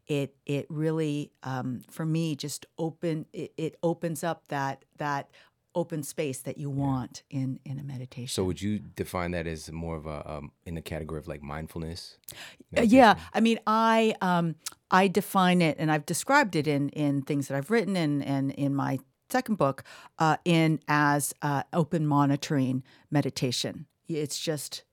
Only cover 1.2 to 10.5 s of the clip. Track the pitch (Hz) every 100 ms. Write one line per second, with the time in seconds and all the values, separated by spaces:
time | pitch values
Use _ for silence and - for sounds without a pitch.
1.2 | 143 _ 127 127 131 123 - - 160 160
2.2 | 165 139 147 - - - 165 156 175 156
3.2 | - - 139 - 156 - 170 165 170 160
4.2 | 170 160 - 143 135 135 _ - 147 143
5.2 | - - _ _ _ 180 170 160 147 -
6.2 | 151 131 - - 143 139 139 131 123 -
7.2 | - 135 131 131 - 139 139 127 127 -
8.2 | 123 - 92 87 98 107 85 - 90 95
9.2 | 87 87 82 80 80 80 85 80 76 73
10.2 | 76 76 71